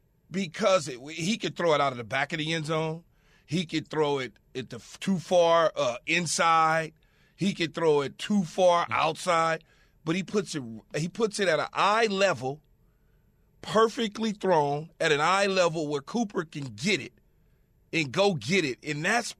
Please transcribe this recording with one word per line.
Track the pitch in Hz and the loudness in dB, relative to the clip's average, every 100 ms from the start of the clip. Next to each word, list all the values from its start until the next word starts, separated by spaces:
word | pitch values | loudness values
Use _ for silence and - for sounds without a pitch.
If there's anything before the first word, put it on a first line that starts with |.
| _ _ _ | _ _ _
be? | 180 | -6
Because | 180 - 202 185 151 | -6 -2 2 2 0
it, | 123 139 | -12 -12
he | 160 170 226 | -8 -4 -2
could | 180 139 | -4 -2
throw | 170 | 2
it | 143 | 4
out | 139 | 2
of | 120 | -2
the | |
back | 110 135 139 | -6 -4 -4
of | 165 | -4
the | 156 | -4
end | 165 151 | -4 -4
zone. | 156 160 165 - _ _ _ | -4 -4 -8 -14 _ _ _
He | - 165 | -6 -4
could | 160 156 - | -4 -6 -6
throw | 156 147 139 | -2 0 0
it | 123 _ _ 127 | -4 _ _ -12
at | 120 | -12
the | 117 | -14
f-, | - - | -16 -10
too | - 190 | -2 -2
far, | - 185 165 165 160 - | 2 4 6 6 4 2
uh, | 135 120 | -2 -4
inside. | - 170 170 - 170 165 160 160 160 _ _ _ _ - | -2 -2 0 0 4 6 4 2 -2 _ _ _ _ -4
He | 196 | -4
could | 160 160 | -2 -4
throw | 165 165 147 | 0 4 4
it | 135 - | 2 -6
too | - 208 | -2 0
far | 160 - 185 170 - | 0 4 4 6 2
outside. | 117 156 160 180 165 165 160 _ _ _ _ | 0 0 -2 0 2 2 0 _ _ _ _
But | 156 175 | -4 -4
he | |
puts | 175 208 - 151 | -2 -4 -4 -8
it, | 117 113 _ - | -10 -14 _ -6
he | 170 | -6
puts | - 226 - | -2 -2 0
it | 190 | 0
at | 151 | 0
an | - | 0
eye | - 180 220 226 | 0 2 2 2
level, | 190 196 139 131 151 _ _ _ _ _ _ _ _ _ _ | 2 0 0 -4 -8 _ _ _ _ _ _ _ _ _ _
perfectly | - 190 226 - 226 214 220 | -4 2 2 0 -6 -4 -6
thrown | 202 190 165 143 147 160 - | -4 2 2 2 -2 -8 -4
at | 160 | 0
an | 147 | 2
eye | 160 196 202 | 2 2 2
level | 185 175 165 147 | 2 2 0 -4
where | 147 | -4
Cooper | - 233 214 - | -4 -4 -2 -4
can | 160 151 131 | -6 -8 -12
get | 107 170 170 | -4 -2 -2
it | 113 _ _ _ _ _ _ _ - | -4 _ _ _ _ _ _ _ -6
and | 160 143 | -4 -2
go | 139 202 | 2 2
get | 160 117 190 | 2 0 0
it. | 147 117 | 0 -4
And | 143 147 | -8 -4
that's | 175 240 220 | 0 -2 -2